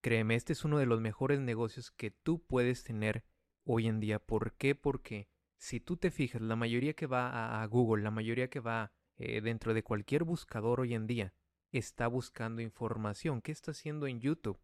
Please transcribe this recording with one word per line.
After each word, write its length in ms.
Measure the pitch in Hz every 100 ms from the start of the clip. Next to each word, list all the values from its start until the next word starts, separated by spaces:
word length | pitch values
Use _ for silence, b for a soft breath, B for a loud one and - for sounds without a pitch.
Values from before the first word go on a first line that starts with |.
Créeme, 340 | - 117 110
este 200 | 117 -
es 100 | -
uno 140 | 156 147
de 80 | 131
los 140 | 113
mejores 380 | 110 107 131 143
negocios 520 | 127 113 113 123 120
que 200 | _ 110
tú 320 | - - 165
puedes 380 | _ 127 123 123
tener 420 | - 110 107 107 - _ _ _
hoy 220 | - 117 113
en 140 | 110
día. 180 | 107 107
¿Por 360 | - 110 113
qué? 200 | - 135
Porque 540 | 139 147 135 - 107 101 _ _ _
si 220 | - -
tú 180 | - 175
te 120 | 180
fijas, 300 | - 135 120
la 160 | 110 113
mayoría 380 | 117 120 139
que 120 | 151 151
va 220 | 127 123
a, 340 | 123 113 110
a 40 | 110
Google, 360 | 117 117 110
la 80 | 104
mayoría 380 | 110 110 117 127
que 120 | 143
va, 300 | 117 113 107 _ _ _
eh, 240 | - 113
dentro 320 | 107 113 -
de 100 | 110
cualquier 400 | - 107 101 143
buscador 560 | 165 170 - 117 110 120
hoy 140 | 127
en 120 | 117 110
día, 280 | 120 95 _ _ _ _
está 360 | - 113 - 120
buscando 540 | 127 120 - 113 113
información. 800 | 113 - 113 110 107 104 165 127
¿Qué 100 | -
está 200 | 156 -
haciendo 340 | 147 - 151 139
en 120 | 123
YouTube? 400 | 127 160 110 98